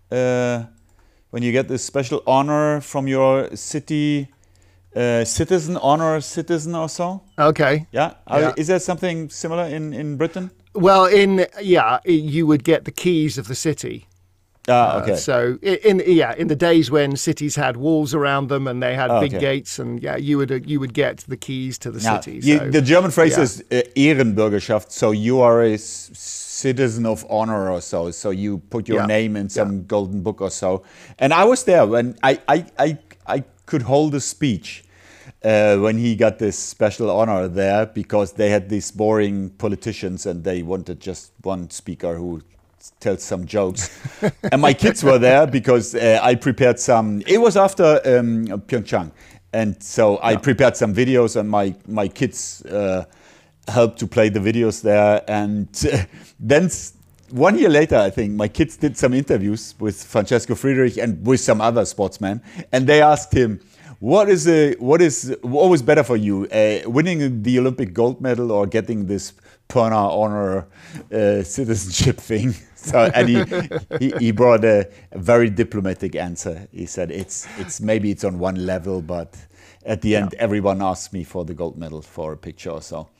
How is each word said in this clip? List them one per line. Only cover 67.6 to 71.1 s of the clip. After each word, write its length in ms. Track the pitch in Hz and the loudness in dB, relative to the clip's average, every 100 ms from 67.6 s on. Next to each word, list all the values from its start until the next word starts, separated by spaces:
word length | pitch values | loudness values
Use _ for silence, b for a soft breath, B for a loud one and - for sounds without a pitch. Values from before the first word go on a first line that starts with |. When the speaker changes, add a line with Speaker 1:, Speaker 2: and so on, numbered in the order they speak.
| 127 127 117 87 | 2 -2 -4 0
Speaker 1:
gold 260 | 117 131 | 0 0
medal 300 | 131 123 120 | -4 -2 0
or 160 | 104 101 | 0 0
getting 400 | 110 107 113 95 | -2 -2 -4 -4
this 260 | 98 - - b b - | -6 -8 -16 b b -4
Pirna 440 | 127 113 110 101 87 | 0 2 2 0 0
honor, 460 | 107 104 98 95 92 B B 156 B | 0 0 -2 -4 -6 B B -18 B